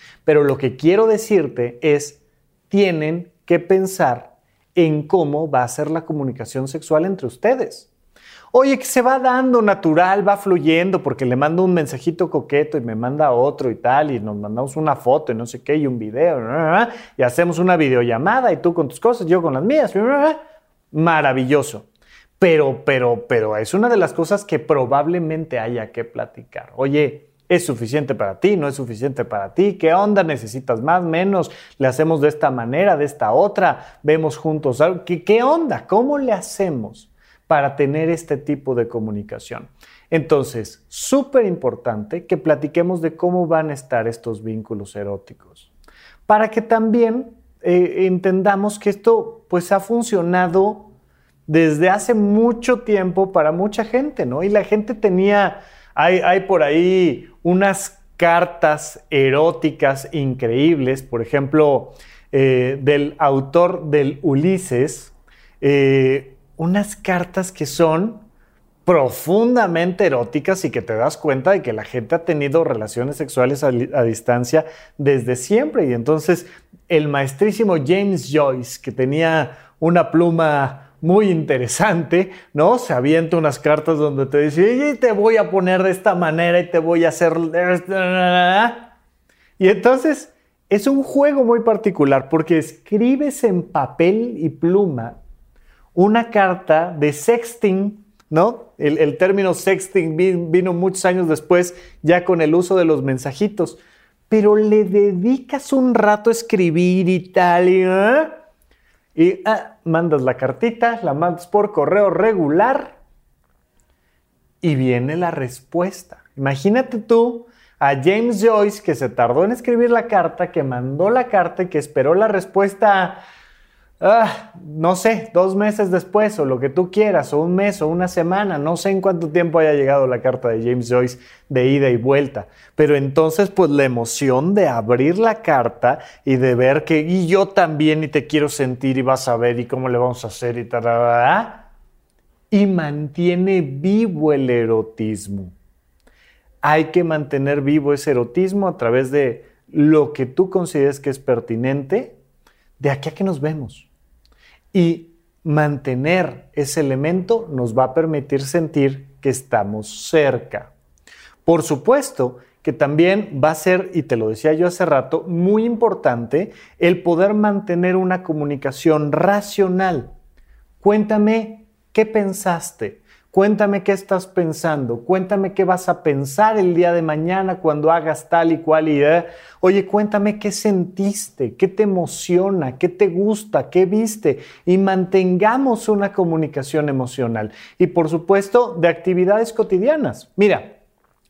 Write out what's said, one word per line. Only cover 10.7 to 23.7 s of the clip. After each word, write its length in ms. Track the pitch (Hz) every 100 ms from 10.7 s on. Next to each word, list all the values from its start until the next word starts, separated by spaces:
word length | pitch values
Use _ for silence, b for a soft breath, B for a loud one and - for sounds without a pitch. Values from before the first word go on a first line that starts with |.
| 160 180 185
porque 220 | 143 - 127
le 100 | 123
mando 300 | 147 170 185
un 80 |
mensajito 560 | 175 147 131 - 160 175
coqueto 480 | 156 - 143 151 151
y 40 |
me 140 | 117 110
manda 360 | 123 147 151
otro 380 | 120 135 139 131
y 60 | 107
tal, 340 | 120 135 151
y 120 | 123
nos 160 | 107 104
mandamos 400 | 104 110 135 156
una 180 | 156 131
foto 380 | 247 156 -
y 20 | 113
no 100 | 120
sé 160 | 123
qué, 140 | - 151
y 100 | 143
un 140 | 123
video, 400 | 107 117 170 143 113 143 156 180 233 B B -
y 60 |
hacemos 360 | 123 123 175 160
una 160 | 180 175
videollamada, 800 | 143 127 120 113 160 247 247
y 40 | 156
tú 160 | 175
con 140 | 165 147
tus 140 | -
cosas, 260 | 226 233 170
yo 140 | 180
con 120 | 165
las 100 | 131
mías, 300 | 185 302 240 196 226 285 302 302 B B B _ _
maravilloso. 960 | 151 165 160 143 131 127 143 131 104 - _ b b b _
Pero, 440 | 185 160 139 135 -
pero, 400 | 131 123 117 -
pero 300 | 120 110 107
es 160 | 113